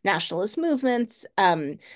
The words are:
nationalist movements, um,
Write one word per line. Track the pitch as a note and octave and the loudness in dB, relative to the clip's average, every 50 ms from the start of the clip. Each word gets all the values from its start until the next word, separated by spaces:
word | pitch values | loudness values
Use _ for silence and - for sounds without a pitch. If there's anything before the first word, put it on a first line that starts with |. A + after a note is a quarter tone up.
| - | -2
nationalist | G3 G3 E3 - - E3+ E3 F#3 G#3+ - E4 | 0 0 0 -2 -4 -4 -4 -4 -4 -4 -2
movements, | E4 E4+ D4+ B3+ C4 B3+ B3 A#3+ A#3+ A3+ - - - - _ - | -2 0 0 0 0 0 0 0 0 -2 -6 -8 -10 -6 _ 4
um, | G3 F3+ E3+ D#3+ D3+ C#3 D3+ - - - - | 4 4 4 4 0 -4 -8 -10 -14 -20 -20